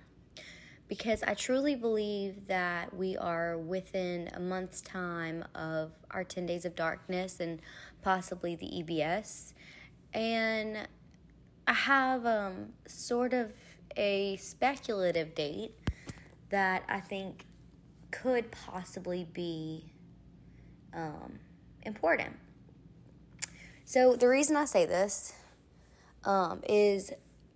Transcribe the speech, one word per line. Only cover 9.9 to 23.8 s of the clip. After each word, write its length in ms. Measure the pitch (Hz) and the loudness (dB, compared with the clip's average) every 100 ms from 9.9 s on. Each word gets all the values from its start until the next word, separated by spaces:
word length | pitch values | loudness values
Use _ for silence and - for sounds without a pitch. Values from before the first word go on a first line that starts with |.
| - - | -20 -8
And 720 | 214 226 226 220 220 214 214 - - - - - - - - - | -2 0 2 0 0 -2 -6 -10 -16 -20 -20 -20 -20 -20 -4 0
I 60 | |
have, 540 | - - 277 262 262 233 | 2 6 6 6 2 2
um, 480 | 220 196 185 208 - - | 2 0 -6 -12 -14 -16
sort 460 | - - 240 247 | -8 -2 0 2
of 220 | 254 220 - - - - - | 2 -2 -6 -20 -20 -10 -2
a 400 | 208 196 196 196 | 0 2 0 -4
speculative 1000 | - - 254 269 - 202 180 170 156 | -8 0 0 0 -4 0 2 2 -2
date 380 | 160 147 185 220 - - - - - - - - | -2 -4 -4 -8 -4 -4 -4 -10 -16 -18 -16 -2
that 320 | 196 190 185 - | 2 2 2 -2
I 100 | 196 | -4
think 460 | - 196 190 - - - - - - - - | -4 -6 -8 -12 -18 -20 -20 -20 -20 -20 -12
could 380 | - 254 247 226 | -4 2 2 0
possibly 760 | - - 185 180 190 180 180 170 | -10 -10 -10 -8 -8 -4 -4 -4
be, 580 | 175 175 160 160 160 156 - - - - - - - - - - | -6 -4 -4 -6 -8 -12 -20 -20 -20 -20 -20 -20 -20 -20 -20 -14
um, 480 | 165 160 - 62 - - - - - | -8 -8 -8 -14 -16 -18 -20 -20 -14
important. 540 | 220 208 330 320 - - - - - - - - - - - - - - - - | -10 0 4 4 0 -8 -20 -20 -20 -20 -20 -20 -20 -20 -16 -8 -8 -10 -20 -20